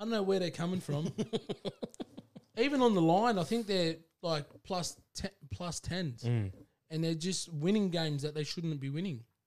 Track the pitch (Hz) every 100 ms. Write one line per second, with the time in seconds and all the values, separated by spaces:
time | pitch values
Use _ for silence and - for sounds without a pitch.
0 | 220 220 190 196 175 147 170 185 - 143
1 | 185 - 220 220 - 202 196 - - -
2 | - - - - _ - 277 285 240 190
3 | 165 180 240 196 147 233 202 190 165 165
4 | - _ 170 151 139 - - 185 - -
5 | - - 190 - 143 - 175 - - 175
6 | 165 117 120 120 98 - - _ - 160
7 | 165 165 175 185 - 156 165 214 190 165
8 | 160 147 147 151 147 - 165 147 135 147
9 | 196 120 - _